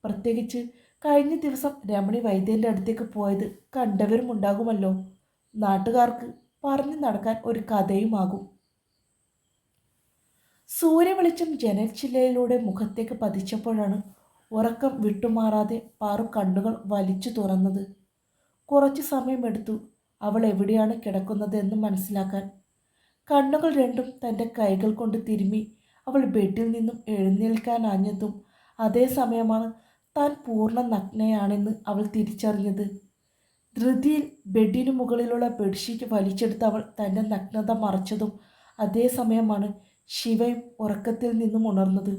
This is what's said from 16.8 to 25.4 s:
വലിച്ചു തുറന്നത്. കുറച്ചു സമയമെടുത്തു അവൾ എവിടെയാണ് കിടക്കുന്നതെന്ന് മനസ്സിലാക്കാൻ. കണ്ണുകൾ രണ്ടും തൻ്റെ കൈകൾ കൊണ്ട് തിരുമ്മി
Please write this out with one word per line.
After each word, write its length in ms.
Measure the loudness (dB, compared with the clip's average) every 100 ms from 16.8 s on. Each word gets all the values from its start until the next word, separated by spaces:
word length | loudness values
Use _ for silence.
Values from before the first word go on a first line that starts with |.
| -4
വലിച്ചു 440 | 0 0 -2 -4
തുറന്നത്. 540 | -4 0 2 2 0 -8 -14 _ _ _ _ _ _ 2
കുറച്ചു 340 | 4 4 0
സമയമെടുത്തു 720 | -4 -4 -2 -2 -2 -4 -6 -8 -8 _ _ _
അവൾ 200 | -2 2 2
എവിടെയാണ് 500 | 2 2 4 2 0
കിടക്കുന്നതെന്ന് 800 | -4 -4 -2 -4 -2 -2 0 0
മനസ്സിലാക്കാൻ. 680 | 0 -2 -2 -4 -2 -4 -6 -16 _ _ _ _ _ _ 2
കണ്ണുകൾ 420 | 4 4 2 2
രണ്ടും 340 | 2 2 0 -6 -6
തൻ്റെ 260 | -6 -4 -4
കൈകൾ 420 | 0 2 2 0
കൊണ്ട് 240 | 0 -2 -2
തിരുമ്മി 400 | -2 0